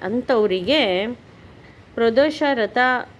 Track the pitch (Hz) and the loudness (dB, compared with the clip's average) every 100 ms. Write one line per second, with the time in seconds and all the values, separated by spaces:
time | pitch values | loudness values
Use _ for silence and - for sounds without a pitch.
0 | 185 233 247 240 214 185 180 302 220 180 | -6 -4 0 2 2 0 0 0 2 0
1 | 214 247 - - - - - - - - | -4 -8 -16 -20 -20 -20 -20 -20 -14 -2
2 | 233 226 302 302 294 254 208 247 254 247 | 0 2 2 2 -2 0 -2 0 0 0
3 | - - | -4 -18